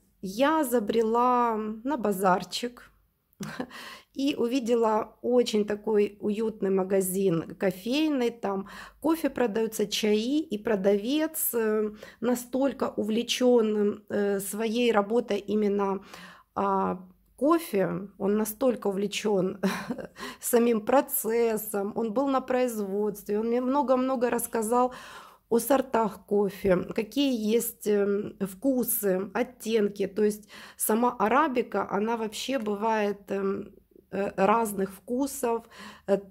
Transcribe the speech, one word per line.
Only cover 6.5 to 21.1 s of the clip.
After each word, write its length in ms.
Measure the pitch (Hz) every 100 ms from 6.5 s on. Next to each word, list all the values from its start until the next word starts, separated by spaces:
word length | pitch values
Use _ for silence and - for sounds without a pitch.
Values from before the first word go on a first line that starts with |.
| 214 196
магазин 840 | 190 185 196 185 185 190 165 - -
кофейный. 760 | 196 185 226 285 311 277 240
Там 360 | 233 202 196 196 - - _
кофе 300 | 302 330 277
продается, 580 | - 240 208 220 220 208
чаи, 540 | - 214 214 233 294
и 160 | 320 208
продавец, 920 | 214 208 196 202 220 302 311 311 -
э, 380 | 233 220 214 214 208 - -
настолько 760 | 233 240 - 254 269 - - -
увлечен, 1040 | 208 220 240 - 247 240 214 214 208 - -
э, 300 | 214 202 196
своей 520 | 196 208 226 226 240
работой 480 | 214 202 233 233 202
именно, 640 | - 214 208 202 196 190 - - - - _ 190
а, 440 | 196 190 190 180 - - _ -
кофе, 760 | 277 339 - 196 175 175 202 -
он 200 | 196 208
настолько 500 | 214 - 262 208 208
увлечен 720 | 190 202 - - 196 185 -
<laughs> 760 | 196 185 - 247 - - 254 -
самим 420 | - 233 233 226
процессом, 1120 | 214 262 285